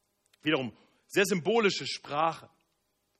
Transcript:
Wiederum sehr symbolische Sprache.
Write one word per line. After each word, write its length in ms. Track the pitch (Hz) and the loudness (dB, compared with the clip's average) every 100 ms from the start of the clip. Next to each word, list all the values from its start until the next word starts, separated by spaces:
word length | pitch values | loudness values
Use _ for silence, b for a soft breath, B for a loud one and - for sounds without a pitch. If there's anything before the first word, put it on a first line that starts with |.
| _ _ _ _ | _ _ _ _
Wiederum 300 | 147 151 117 b b b _ | -2 -2 -2 b b b _
sehr 200 | 180 196 | 0 2
symbolische 600 | 190 147 233 202 - 135 | 2 2 2 2 0 -6
Sprache. 600 | - - 143 165 156 - _ _ _ _ _ _ _ | -10 -6 0 0 -2 -10 _ _ _ _ _ _ _